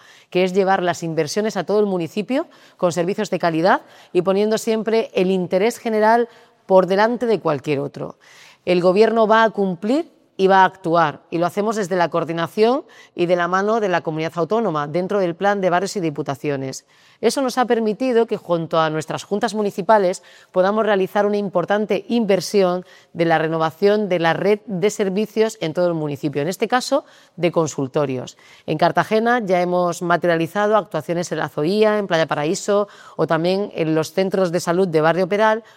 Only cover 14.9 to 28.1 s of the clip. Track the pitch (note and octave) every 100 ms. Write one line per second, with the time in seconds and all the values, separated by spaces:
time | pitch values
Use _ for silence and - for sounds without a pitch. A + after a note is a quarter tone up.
14.9 | E3 F3+ G3+ F3+ E3+ G3+ G3+ F#3 F3 F#3+
15.9 | G#3+ E3 D3 C#3+ C3+ D3 C#3 C3+ - -
16.9 | _ _ _ A3+ C#4+ C4 - A3 A#3 G#3+
17.9 | G#3 C4 A#3 A3+ G#3+ - E3+ D#3+ E3 D#3+
18.9 | D#3 - D3+ - G3+ A#3 G#3 G3+ - F3
19.9 | A3 F3+ F#3+ - - - F#3 F#3 G#3+ G#3+
20.9 | G3 F#3 G#3 G#3 G#3 G3+ F3 E3 G3+ G#3
21.9 | G3+ - A#3+ G#3 F#3+ - G3+ F3+ F3+ F3+
22.9 | - _ E3 E3 D#3+ D#3+ E3 D#3+ - G3+
23.9 | G#3+ G#3 F3 E3 D#3 F#3 G#3 - F#3 G3+
24.9 | G3+ G3 F#3 G#3+ A3+ A3 - E3 D#3 F3
25.9 | E3 D3+ C#3 D3+ C#3+ D3 F#3+ G#3+ B3 -
26.9 | C#4 - - _ - F3+ F3+ D#3+ - C3
27.9 | D#3 C#3